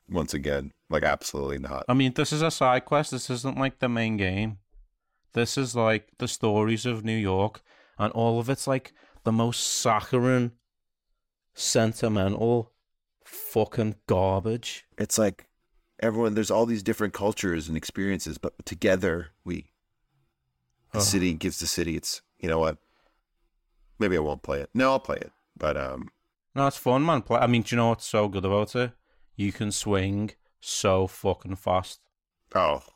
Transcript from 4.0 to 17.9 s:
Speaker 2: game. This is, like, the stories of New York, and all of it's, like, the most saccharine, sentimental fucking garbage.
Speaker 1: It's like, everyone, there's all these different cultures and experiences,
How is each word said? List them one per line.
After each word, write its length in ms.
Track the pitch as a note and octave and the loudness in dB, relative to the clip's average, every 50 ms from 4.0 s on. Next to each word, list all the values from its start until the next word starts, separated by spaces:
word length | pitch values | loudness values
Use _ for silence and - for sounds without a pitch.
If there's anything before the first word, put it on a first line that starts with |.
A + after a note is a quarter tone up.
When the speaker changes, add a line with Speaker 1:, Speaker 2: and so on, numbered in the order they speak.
| A2+ A2+ A2 | 0 0 0
Speaker 2:
game. 440 | G#2 G2 F#2 F2+ G2 G#2+ A2 G#2+ - _ _ _ - - _ _ _ _ _ _ _ _ _ _ | 0 0 0 0 -2 -2 -4 -6 -10 _ _ _ -20 -20 _ _ _ _ _ _ _ _ _ _
This 240 | A#2 A#2+ A#2 - | -2 -2 0 0
is, 180 | C#3 C3+ A#2+ A2+ | -4 -4 -2 0
like, 320 | A#2+ A2+ A2 A2 G#2+ - _ _ _ | 2 2 4 2 2 -2 _ _ _
the 80 | B2 | -6
stories 580 | A#2 - - - A2 G#2 G#2+ G#2+ A2 A2+ G#2+ A2 | -6 -4 0 0 2 4 4 4 2 2 0 0
of 180 | B2 A#2 A2 G#2+ | -4 -4 -4 -4
New 140 | A2+ A2 | -2 -2
York, 440 | A2 G#2 G2 F#2 F#2+ G2+ A2 - - _ _ _ _ _ _ _ | 0 0 2 2 2 2 0 -2 -8 _ _ _ _ _ _ _
and 160 | - G#2 G#2 - | -4 -4 -2 0
all 260 | A2+ A2+ A#2 A2+ A#2 | 0 2 2 2 0
of 100 | A#2 A#2+ | 0 -2
it's, 180 | C3+ - - | -4 -4 0
like, 260 | C#3 C3+ C3 - - _ _ _ _ _ - _ | -2 -2 -2 -2 -8 _ _ _ _ _ -4 _
the 60 | A2+ A2+ | 0 2
most 280 | A2+ A#2 A#2+ A#2 - - | 2 2 2 0 -2 -2
saccharine, 840 | - - - - B2+ A2 G#2+ - - - B2 A#2+ B2+ C3 B2+ A#2+ A#2+ A#2 _ _ _ _ _ _ _ _ _ _ _ _ _ _ _ _ _ _ _ _ | -2 -2 0 2 4 2 2 2 2 0 2 4 4 4 4 2 0 -4 _ _ _ _ _ _ _ _ _ _ _ _ _ _ _ _ _ _ _ _
sentimental 1160 | - - - - B2 A2+ A2 A2 - - A2+ G#2+ G#2 F#2 G2 G#2 - A2+ A#2 A#2+ A#2+ A2+ - _ _ _ _ _ _ _ _ _ _ _ | -6 -4 0 2 4 2 2 2 0 0 0 2 2 2 0 0 2 2 2 2 2 0 -4 _ _ _ _ _ _ _ _ _ _ _
fucking 720 | - - - - - - A2+ A2 - - - A2 G#2+ G#2 - _ | -20 -16 -14 -14 -2 0 0 0 2 0 -2 -2 -2 -2 -6 _
garbage. 800 | - G#2 F#2 F#2+ F#2+ F#2+ G2 F#2 A2 A2+ A#2+ - - - - _ _ _ | 0 2 4 4 4 2 2 0 -2 -4 -4 -6 -10 -12 -12 _ _ _
Speaker 1:
It's 200 | - G#2 - - | -6 -4 -2 2
like, 300 | - G#2+ G2+ F#2+ - - _ _ _ _ _ _ _ _ _ _ - | 2 2 2 0 -4 -20 _ _ _ _ _ _ _ _ _ _ -2
everyone, 360 | G#2+ A2+ G#2+ A2 A#2 A2 G#2 | -2 0 0 2 0 2 2
there's 160 | A2 G#2+ G2 | 0 0 2
all 160 | G2 A2 A#2 | 2 2 2
these 160 | A#2 A#2 G#2+ F#2+ | 2 0 -2 -2
different 300 | A2 A2 - G#2+ G2 - | -2 -2 0 -2 -4 -2
cultures 540 | - G2+ G#2 A2 - - F#2+ E2+ E2 D#2 | -2 -2 -2 -2 0 -2 -2 -2 -2 -4
and 80 | D#2 D#2+ | -4 -6
experiences, 600 | D#2+ - - | -6 -6 -6